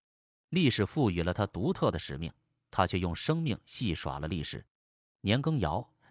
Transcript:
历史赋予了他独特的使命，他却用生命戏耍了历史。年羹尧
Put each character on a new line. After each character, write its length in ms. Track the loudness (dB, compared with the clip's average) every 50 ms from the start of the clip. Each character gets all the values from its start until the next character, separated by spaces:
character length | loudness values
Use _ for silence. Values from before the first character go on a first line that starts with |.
| _ _ _ _ _ _ _ _ _ -2
历 200 | 0 4 4 4
史 160 | 4 4 0
赋 260 | 0 2 2 2 2
予 100 | 4 2
了 120 | 0 0 2
他 140 | 0 0 -2
独 260 | -2 -2 -2 -2 0
特 180 | 2 0 0
的 80 | 0 0
使 180 | -4 -6 -8 -6
命， 140 | -8 -8 -10 _ _ _ _ _ _ _
他 160 | 0 2 2 2
却 100 | 2 0
用 160 | 0 0 -2
生 260 | -2 0 0 0 0
命 180 | 0 -2 -2 -4 _
戏 280 | -8 -6 -2 -2 -2 -2
耍 260 | -2 -4 -6 -6 -4
了 100 | -4 -4
历 140 | -4 -4 -4
史。 220 | -6 -8 -12 -12 _ _ _ _ _ _ _ _ _ _ _
年 220 | 0 0 2 2
羹 180 | 2 0 0 0
尧 300 | 0 0 0 -2 -4 -8 _ _ _ -10